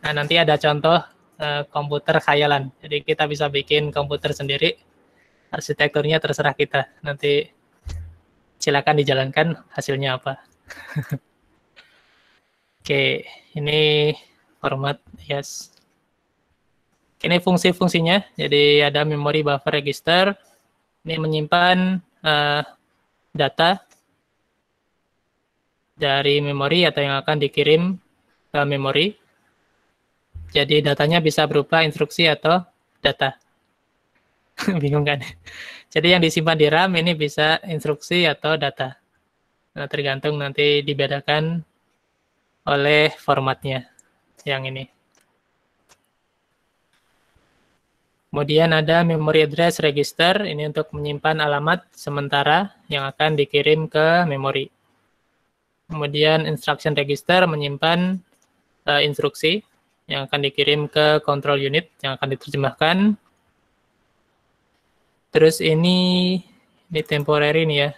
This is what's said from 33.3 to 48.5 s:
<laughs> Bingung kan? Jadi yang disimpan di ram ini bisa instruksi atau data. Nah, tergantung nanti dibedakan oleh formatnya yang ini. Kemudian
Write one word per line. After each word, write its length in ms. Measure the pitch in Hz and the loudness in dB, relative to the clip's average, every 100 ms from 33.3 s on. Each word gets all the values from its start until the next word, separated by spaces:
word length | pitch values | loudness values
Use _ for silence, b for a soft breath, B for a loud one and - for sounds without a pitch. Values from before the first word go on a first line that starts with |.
| - _ _ _ _ _ _ _ _ _ _ _ | -4 _ _ _ _ _ _ _ _ _ _ _
<laughs> 240 | - - 180 | -8 -4 -2
Bingung 240 | 143 147 147 | 0 0 0
kan? 160 | 143 127 - B B B B B | -2 -6 -18 B B B B B
Jadi 240 | - 160 | 0 4
yang 80 | 180 | 4
disimpan 400 | 165 165 156 160 | 4 2 0 4
di 80 | 147 | 4
ram 240 | 156 190 | 4 2
ini 240 | 175 165 165 | 2 0 -2
bisa 400 | 147 - 151 160 | -4 0 0 0
instruksi 640 | - 156 151 147 - 175 170 | -2 -6 -4 -6 -2 0 0
atau 320 | 143 151 156 | 0 -2 -2
data. 400 | 143 - 131 - _ _ _ _ _ _ _ - | -2 -6 -10 -10 _ _ _ _ _ _ _ -14
Nah, 80 | 143 | -10
tergantung 480 | 147 143 135 151 147 | -6 -4 -4 -4 -4
nanti 480 | 139 135 147 147 | -6 0 2 2
dibedakan 800 | 143 143 139 139 139 151 156 170 156 _ _ _ _ _ _ _ _ _ - | -2 -2 -2 -4 -2 -2 -2 -6 -8 _ _ _ _ _ _ _ _ _ -4
oleh 400 | 143 143 151 151 - | 0 2 4 2 -2
formatnya 720 | - 139 131 131 139 131 - _ _ _ _ _ | -2 0 0 -4 -6 -8 -10 _ _ _ _ _
yang 240 | - 135 131 | -8 -6 -6
ini. 160 | 131 135 _ _ _ _ _ _ _ _ _ _ _ _ _ _ _ _ _ _ _ _ _ _ _ _ _ _ _ _ _ _ _ _ _ _ | -12 -16 _ _ _ _ _ _ _ _ _ _ _ _ _ _ _ _ _ _ _ _ _ _ _ _ _ _ _ _ _ _ _ _ _ _
Kemudian 400 | 147 143 | -6 2